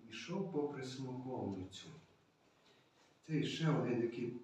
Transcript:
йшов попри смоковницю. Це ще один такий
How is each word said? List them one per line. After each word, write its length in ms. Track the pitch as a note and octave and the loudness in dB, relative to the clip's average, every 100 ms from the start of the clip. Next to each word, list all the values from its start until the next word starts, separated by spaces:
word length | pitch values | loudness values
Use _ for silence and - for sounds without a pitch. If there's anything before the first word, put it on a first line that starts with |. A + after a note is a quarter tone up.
| - | -12
йшов 420 | - - F#3+ E3 | -10 -4 -2 0
попри 320 | D3+ C#3+ C3 | 2 0 0
смоковницю. 1040 | B2+ B2+ B2+ B2+ B2+ A2+ G2+ F#2 F#2 - E2+ D#2 - - _ _ _ _ - - _ _ - _ - | -6 -4 -4 -4 -4 -2 -2 -2 -6 -10 -14 -16 -18 -20 _ _ _ _ -20 -20 _ _ -20 _ 0
Це 160 | D#3 | 2
ще 260 | - - D#3 | 2 4 4
один 340 | C3+ A#2+ A#2 | 6 4 4
такий 300 | - - A#2 - | 2 0 -2 -4